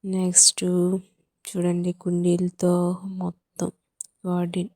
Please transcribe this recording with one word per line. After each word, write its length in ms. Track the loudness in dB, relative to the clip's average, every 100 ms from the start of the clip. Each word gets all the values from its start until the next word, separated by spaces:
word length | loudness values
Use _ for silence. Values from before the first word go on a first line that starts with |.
నెక్స్ట్ 600 | -4 -2 2 4 4 4 0 2 2 0 -6 _ _ _ -10
చూడండి, 460 | -2 -2 0 -2 -4
కుండీలతో 720 | -4 0 2 2 0 0 2 2 0 -4 -8 -8
మొత్తం 480 | -8 -10 _ _ -8 -8 _ _ -20 _ -4
గార్డెన్ 440 | -2 -2 -4 -8